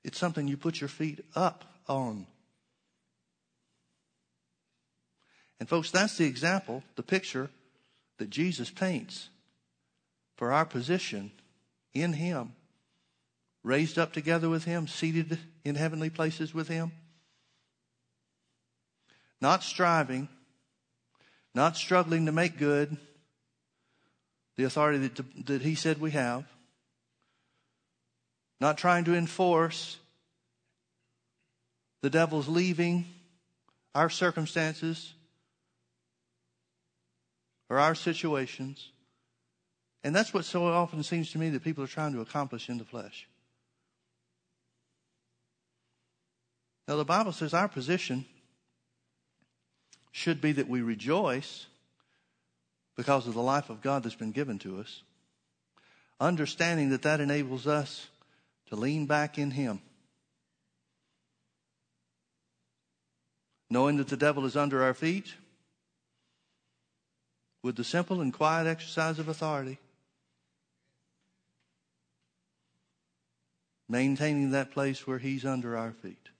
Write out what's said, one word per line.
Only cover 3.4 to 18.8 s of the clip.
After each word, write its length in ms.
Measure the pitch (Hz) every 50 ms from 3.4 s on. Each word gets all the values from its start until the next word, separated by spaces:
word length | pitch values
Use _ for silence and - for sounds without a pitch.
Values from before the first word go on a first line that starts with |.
| _ _ _ _ _ _ _ _ _ _ _ _ _ _ _ _ _ _ _ _ _ _ _ _ _ _ _ _ _ _ _ _ _ _ _ _ _ _ _ _ _ _ _ _
And 80 | 117 -
folks, 220 | 165 170 156 -
that's 260 | - 185 202 220 -
the 80 | - 170
example, 580 | 143 127 120 147 170 185 190 - - 117 131 - - _
the 60 | -
picture 480 | 120 - 190 190 - - - 131 135 143 - _ _ _ _ _ _ _ _ _ _ _ _ _
that 120 | - 101
Jesus 400 | 104 131 165 185 170 - 120 120
paints 580 | - - 190 185 175 127 - - - - - - _ _ _ _ _ _ _ _ _ _ _ _ _ _ _ _ _ _ _ _ _
for 160 | - 123 120
our 120 | 135 147 160
position 680 | 160 - 131 120 131 175 185 - - 110 101 98 104 - - _ _ _ _ _ _ _ _ _ _ _
in 180 | - 165 175
him, 420 | 165 147 165 175 175 139 120 117 123 _ _ _ _ _ _ _ _ _ _ _ _ _ _ _ _ _ _ _ _ _ _
raised 340 | 113 131 143 160 156 160 165
up 140 | 165 151
together 360 | - 160 147 156 170 170 160 165
with 140 | 165 160
him, 240 | 160 170 170 170 160
seated 500 | 139 - - - 165 160 165 160 160 165 160 - - _ _ _
in 100 | 147 143
heavenly 360 | 147 160 160 156 156 160 160
places 440 | 160 - 160 156 160 - 160 156 -
with 140 | 160 160 165
him. 240 | 165 165 165 165 160 - - _ _ _ _ _ _ _ _ _ _ _ _ _ _ _ _ _ _ _ _ _ _ _ _ _ _ _ _ _ _ _ _ _ _ _